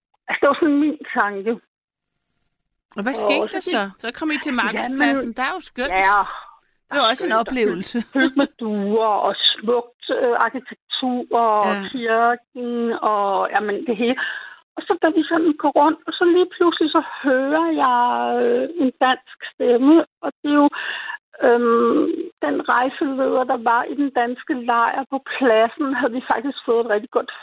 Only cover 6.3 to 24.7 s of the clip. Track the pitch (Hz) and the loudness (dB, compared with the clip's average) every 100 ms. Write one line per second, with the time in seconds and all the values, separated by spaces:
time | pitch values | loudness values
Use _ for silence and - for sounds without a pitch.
6.3 | - - - _ _ _ 285 226 254 359 | -6 -16 -20 _ _ _ 0 0 0 0
7.3 | 220 233 262 214 175 196 240 220 269 262 | 0 0 0 0 0 -4 -6 -4 0 2
8.3 | 262 277 - 226 208 202 220 220 202 - | 2 0 -2 -6 -4 0 0 2 2 0
9.3 | 202 - - 214 240 240 _ - 254 254 | 0 0 0 0 -2 -2 _ -6 -2 0
10.3 | 233 226 254 - - _ - 254 247 - | 2 0 -4 -10 -16 _ -6 -2 -4 -2
11.3 | - 233 214 202 202 196 262 233 226 233 | 2 2 2 2 0 -4 -6 0 2 2
12.3 | 240 _ 254 240 240 233 226 - 214 202 | 0 _ -10 -6 -2 -2 -2 0 2 0
13.3 | 190 190 202 208 202 - 202 233 - - | 0 0 -2 -2 -4 -2 0 0 0 -4
14.3 | - - - _ - - 381 330 320 302 | -8 -14 -20 _ -8 -4 0 2 2 0
15.3 | 330 330 302 294 277 294 320 - - 339 | 2 2 2 0 4 4 2 -4 0 4
16.3 | 349 359 - 349 320 311 330 - - 277 | 4 2 2 0 2 0 0 -2 -4 0
17.3 | 262 269 302 330 302 269 247 247 240 240 | 0 2 0 0 0 2 2 2 0 0
18.3 | 240 240 240 262 339 262 - 262 262 - | 0 0 0 -2 -2 -2 2 0 0 -6
19.3 | - - - 247 240 269 320 - _ 302 | -18 -16 -4 2 4 6 6 4 _ -12
20.3 | - 302 294 294 - - - - - _ | -8 0 4 4 2 -8 -10 -12 -16 _
21.3 | - - 240 240 233 233 285 311 - 339 | -2 2 4 4 2 2 2 0 -4 -8
22.3 | - 302 285 - 240 254 - 294 262 262 | -6 -4 -2 0 0 0 -2 -4 -2 0
23.3 | 269 254 269 233 233 - 277 285 254 240 | 0 0 -2 0 0 -2 -4 -2 0 -2
24.3 | 247 - 269 240 | -4 -6 -6 -2